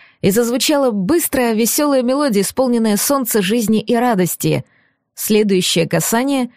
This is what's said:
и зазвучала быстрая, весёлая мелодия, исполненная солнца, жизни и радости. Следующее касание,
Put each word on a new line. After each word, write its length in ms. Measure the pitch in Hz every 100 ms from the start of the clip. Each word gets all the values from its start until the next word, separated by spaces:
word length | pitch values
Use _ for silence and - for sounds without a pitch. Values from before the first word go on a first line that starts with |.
| - _
и 100 | 196
зазвучала 600 | 208 233 247 - 285 262
быстрая, 640 | 208 185 330 - 269 240
весёлая 480 | 220 233 - 294 269
мелодия, 400 | 240 269 285 202
исполненная 560 | 185 - 262 233 226 202
солнца, 420 | - 277 240 214
жизни 400 | 185 240 208 214
и 140 | -
радости. 680 | 233 247 196 175 - 160 143 - _ _ _ _
Следующее 760 | - - 214 208 185 - 175 165
касание, 640 | 170 - 233 269 269 240